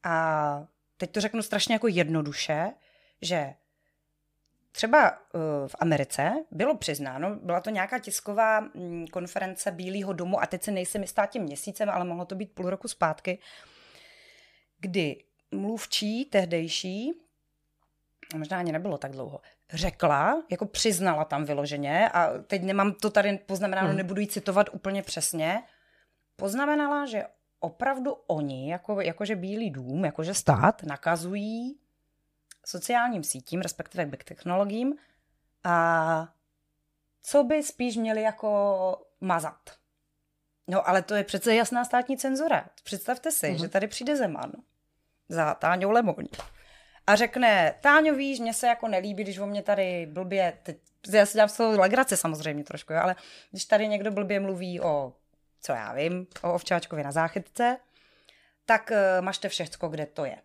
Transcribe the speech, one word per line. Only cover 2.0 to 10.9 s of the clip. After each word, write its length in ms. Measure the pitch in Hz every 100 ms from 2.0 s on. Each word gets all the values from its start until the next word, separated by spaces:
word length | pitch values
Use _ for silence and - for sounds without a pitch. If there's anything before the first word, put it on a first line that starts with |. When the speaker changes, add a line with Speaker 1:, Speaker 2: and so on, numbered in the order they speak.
| 156 160 147 143 - 156 185 - _ _ _ _
Speaker 1:
že 320 | 170 175 139 139 _ _ _ _ _ _ _ _ _ _ _
třeba, 360 | - 220 294 220 - _ 180
eh, 20 | 156 147 135
v 80 | -
Americe 680 | 165 147 135 - 151 277 320
bylo 260 | 160 247 285
přiznáno, 580 | - 143 139 131 175 208
byla 260 | 175 175
to 80 | 214
nějaká 300 | 208 190 254
tisková, 600 | - - - 208 220 214
mm, 480 | 220 - 175 170 160
konference 600 | 180 175 - 185 180 202
Bílého 420 | 175 180 196 190
domu 280 | 170 175 196
a 40 | -
teď 180 | 185
si 80 | -
nejsem 300 | 196 180